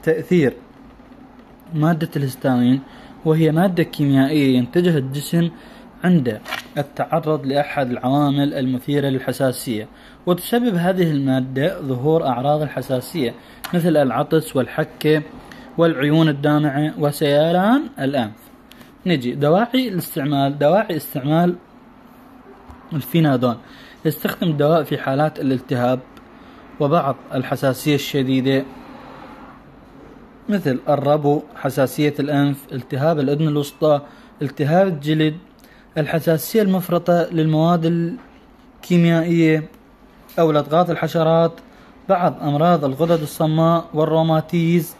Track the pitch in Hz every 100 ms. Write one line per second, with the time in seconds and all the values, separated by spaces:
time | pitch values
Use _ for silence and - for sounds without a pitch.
0 | - 160 156 180 135 - - - - -
1 | - - - - - - - 160 156 165
2 | 160 151 139 131 139 123 123 135 - -
3 | - - 160 156 156 156 190 175 147 -
4 | 143 135 135 151 135 127 120 175 180 156
5 | 131 139 - 170 170 - - - - -
6 | 175 175 120 107 - - - - 139 -
7 | 127 160 151 151 135 139 143 - 131 120
8 | 127 139 147 139 143 - 131 127 - 143
9 | 139 131 127 123 135 123 - 107 107 -
10 | - - - 180 - 240 240 175 175 190
11 | 170 147 139 131 127 131 151 190 143 123
12 | 139 160 151 120 139 151 151 - 127 127
13 | - 175 117 - - - - 175 170 151
14 | 135 117 147 160 151 139 120 - 156 -
15 | 151 156 151 - - - - - 165 151
16 | 143 156 160 143 147 147 151 135 151 -
17 | 147 147 147 143 160 175 196 269 320 -
18 | 135 139 113 107 - - - - - -
19 | 190 160 120 139 147 175 233 262 254 185
20 | - - 143 139 139 147 147 185 220 160
21 | - 147 131 160 175 175 - - - -
22 | - - - - - - - - - 160
23 | - 170 156 127 123 113 - - - -
24 | 160 156 175 - 180 147 147 160 139 143
25 | - 135 151 - 139 127 - 127 123 127
26 | - - - - - - - - 147 165
27 | 139 - - 135 131 131 139 127 156 143
28 | - 143 131 131 127 135 135 - - -
29 | - - - - - - - - - -
30 | - - - - - 202 151 131 - 143
31 | 135 151 143 147 - - 139 135 127 -
32 | 147 147 139 143 143 135 - 135 - 135
33 | 151 160 135 147 160 147 143 - 156 143
34 | 143 - - - 143 - 143 170 196 156
35 | 143 156 156 160 - - - - - -
36 | 147 165 170 160 - 220 208 190 - 170
37 | 175 175 165 170 156 156 165 175 160 170
38 | 170 247 - - - - - - - 175
39 | 170 165 165 170 160 156 156 - - _
40 | - - - - 165 151 143 156 180 160
41 | 160 170 160 165 165 165 - - - -
42 | - 185 175 135 151 143 170 175 143 135
43 | 165 170 147 - 156 156 165 165 165 151
44 | 156 160 160 160 156 175 165 175 175 -